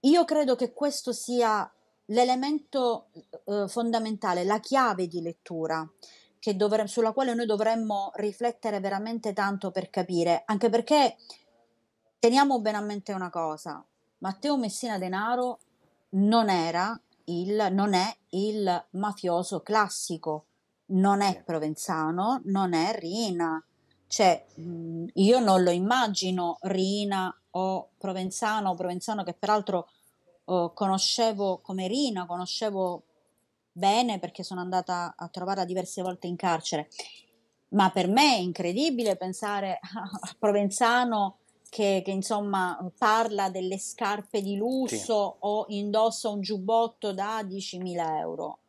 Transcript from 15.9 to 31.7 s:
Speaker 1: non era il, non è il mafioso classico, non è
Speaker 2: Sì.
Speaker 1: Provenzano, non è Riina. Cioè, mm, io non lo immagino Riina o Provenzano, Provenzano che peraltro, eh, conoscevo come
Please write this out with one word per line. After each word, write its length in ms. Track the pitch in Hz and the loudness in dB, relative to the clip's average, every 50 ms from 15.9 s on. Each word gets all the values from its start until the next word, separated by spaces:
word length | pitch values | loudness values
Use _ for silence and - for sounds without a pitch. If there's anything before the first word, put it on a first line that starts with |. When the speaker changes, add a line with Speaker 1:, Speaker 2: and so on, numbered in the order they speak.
| _ _ _ _ | _ _ _ _
Speaker 1:
non 380 | - 190 202 208 220 233 220 208 | 2 4 4 6 6 6 6 4
era 500 | 185 175 160 165 165 170 185 208 226 - _ _ _ _ _ | 2 2 2 0 0 0 0 0 -4 -8 _ _ _ _ _
il, 420 | - 175 170 180 190 208 214 214 185 | -6 -4 -4 -2 0 0 2 2 2
non 220 | 190 196 202 208 190 | 2 2 2 2 2
è 180 | 180 185 220 220 _ _ _ | 2 2 0 -4 _ _ _
il 560 | - 190 202 214 214 214 202 185 180 170 - _ | -4 -2 -2 0 0 0 0 0 0 -2 -4 _
mafioso 680 | - 185 202 208 196 - - 180 170 175 180 - 202 160 | -8 -4 -4 -4 -6 -4 -2 0 0 0 -2 -2 -6 -8
classico, 840 | - - 208 220 208 190 - - - - 170 156 - 160 151 151 _ _ _ _ _ _ _ _ _ | -4 2 4 4 4 2 0 -8 -6 -6 -6 -6 -4 -6 -6 -6 _ _ _ _ _ _ _ _ _
non 340 | - 190 185 190 196 202 202 | 0 2 4 6 6 4 4
è 120 | 202 196 185 | 2 0 0
Speaker 2:
Sì. 100 | - - | -2 -4
Speaker 1:
Provenzano, 1000 | - 165 160 151 156 156 - - - 170 160 156 156 165 175 196 226 254 262 - | -4 -4 -2 -2 -4 -4 -6 -4 -4 -2 -2 0 -2 -2 0 0 0 -2 -2 -2
non 280 | 196 196 196 190 180 170 | -2 0 0 2 2 2
è 200 | 160 165 196 226 | 0 0 0 -2
Riina. 680 | 220 165 165 185 202 233 208 180 170 170 165 160 160 _ _ _ _ _ _ _ _ _ | -4 -6 -6 -4 -2 -2 -2 -2 -2 -2 -2 -2 -6 _ _ _ _ _ _ _ _ _
Cioè, 380 | _ - - 214 185 170 - - _ _ - | _ 2 4 6 6 6 4 -2 _ _ -14
mm, 480 | 160 175 170 165 165 165 165 165 170 - - | -10 -10 -10 -8 -8 -8 -6 -6 -8 -6 2
io 260 | - 196 202 240 254 | 4 6 6 6 6
non 220 | 240 208 190 185 180 | 6 6 6 6 6
lo 60 | 180 | 4
immagino 880 | 175 180 185 208 247 262 247 214 196 - 190 185 185 180 175 170 170 - | 4 2 2 2 4 2 2 0 0 -2 -2 -2 -2 0 -2 -2 -4 -4
Riina 720 | - 190 190 190 190 190 202 208 208 202 196 190 185 180 - _ _ _ | -4 -2 0 0 0 0 0 -2 -2 -2 -2 -2 -2 -2 -6 _ _ _
o 380 | - 180 185 190 190 180 - _ _ | -4 -2 0 0 -2 -4 -6 _ _
Provenzano, 760 | _ - 190 185 190 185 190 - - 240 214 220 214 202 190 180 | _ -8 -6 -4 -4 -4 -4 -4 -2 -2 0 0 0 0 -2 -2
Provenzano 500 | 170 180 180 180 180 - - 214 208 180 | -2 -2 -4 -4 -6 -6 -4 -4 -4 -4
che 100 | 175 170 | -8 -8
peraltro, 540 | _ - 196 214 214 202 - 196 175 165 _ _ _ _ _ _ _ _ _ _ _ _ | _ 0 2 2 2 2 0 -2 -2 -2 _ _ _ _ _ _ _ _ _ _ _ _
eh, 260 | - 185 180 170 165 - | -2 0 0 0 0 -2
conoscevo 840 | - 208 190 190 190 - - - - 233 226 214 196 202 190 185 175 | -2 0 0 2 0 0 0 2 2 2 2 2 0 -2 -2 -2 -4
come 280 | _ - | _ -8